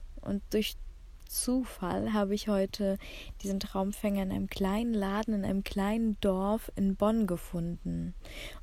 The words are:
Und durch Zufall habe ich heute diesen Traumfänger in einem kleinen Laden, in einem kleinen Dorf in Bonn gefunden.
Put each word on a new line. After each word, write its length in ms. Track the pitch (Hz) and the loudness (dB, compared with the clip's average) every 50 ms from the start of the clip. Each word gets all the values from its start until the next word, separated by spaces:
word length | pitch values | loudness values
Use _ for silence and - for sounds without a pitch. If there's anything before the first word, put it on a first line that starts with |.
| - - - - | -10 -10 -12 -10
Und 240 | - - 202 202 - - | -4 -2 -4 -4 -2 0
durch 260 | - 214 214 - - - - - - - - - - - - - | 0 2 2 0 -4 -6 -10 -12 -12 -14 -16 -16 -16 -16 -14 -8
Zufall 800 | - - - 247 247 262 247 - - - 190 175 185 196 214 226 | -4 -2 0 2 2 2 2 -2 -6 -4 -2 0 0 0 0 2
habe 220 | 214 214 202 196 208 | 4 4 4 4 2
ich 140 | 208 - 214 | 0 2 2
heute 500 | 208 196 190 - - - 202 196 190 - - - - - - - - - | 4 4 4 2 0 0 2 2 2 0 -4 -10 -12 -12 -12 -12 -12 -6
diesen 180 | - 196 196 196 | -4 -2 -2 -2
Traumfänger 640 | 208 - - 190 196 202 208 - - 202 202 196 | -2 -2 0 0 0 0 0 0 0 2 2 2
in 100 | 196 190 | 2 0
einem 140 | 196 196 196 196 | 0 -2 -2 -2
kleinen 440 | - - 196 190 202 214 240 240 | 0 0 2 2 2 2 2 2
Laden, 420 | 226 208 196 190 196 214 220 - 214 | 2 2 2 2 0 0 0 0 0
in 100 | 202 190 | 0 0
einem 200 | 196 190 196 196 | 0 0 0 -2
kleinen 560 | - - 202 196 202 220 226 226 220 202 - | -2 0 0 2 2 2 2 2 0 0 4
Dorf 500 | - 196 185 185 190 202 214 226 - - - | 4 4 4 4 4 2 2 0 -2 -4 -2
in 180 | - 196 196 190 | 2 2 2 4
Bonn 320 | - 202 214 220 226 214 | 4 4 4 4 4 4
gefunden. 880 | 180 175 170 - - - 170 170 170 170 - - 175 170 170 170 175 - - - - - - - - - - | 2 0 -2 -4 -4 -4 -2 -2 -2 -4 -4 -4 -4 -2 -2 -2 -4 -6 -8 -12 -12 -12 -10 -10 -10 -12 -10